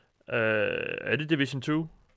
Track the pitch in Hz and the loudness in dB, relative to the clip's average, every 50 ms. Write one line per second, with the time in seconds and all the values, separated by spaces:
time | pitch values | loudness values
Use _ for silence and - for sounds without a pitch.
0 | _ _ _ _ _ - - 120 113 110 107 107 101 - - - - - - - | _ _ _ _ _ -4 0 0 2 2 2 2 2 0 0 -2 -4 -6 -6 -6
1 | - - 113 139 151 151 165 139 139 127 143 131 - 151 151 160 160 160 - - | -2 0 0 0 0 2 2 2 2 0 -2 -4 -2 0 0 0 -2 -4 -10 -18
2 | _ _ _ | _ _ _